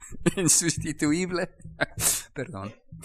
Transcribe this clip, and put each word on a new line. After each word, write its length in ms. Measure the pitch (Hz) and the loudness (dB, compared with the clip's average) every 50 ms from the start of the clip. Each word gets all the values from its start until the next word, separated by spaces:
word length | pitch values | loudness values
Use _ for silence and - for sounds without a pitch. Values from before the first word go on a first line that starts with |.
| - - | -16 -14
<laughs> 260 | - - - 175 - | -10 -2 0 0 2
insustituible, 1120 | 196 185 151 - - 175 170 - - - 165 143 - 160 147 151 175 185 175 185 170 185 - - - - - - - 147 - - | 4 4 4 6 6 4 2 0 0 -2 -4 -2 0 2 2 4 2 2 0 0 -2 -2 -4 -6 -12 -16 -16 -4 -4 -4 -4 -2
<laughs> 400 | - - - - - - - - | 0 0 2 2 0 -4 -8 -8
perdón, 400 | - 131 - 165 95 98 104 - - _ - - - | -8 -8 -6 -8 -8 -10 -10 -12 -16 _ -20 -18 -12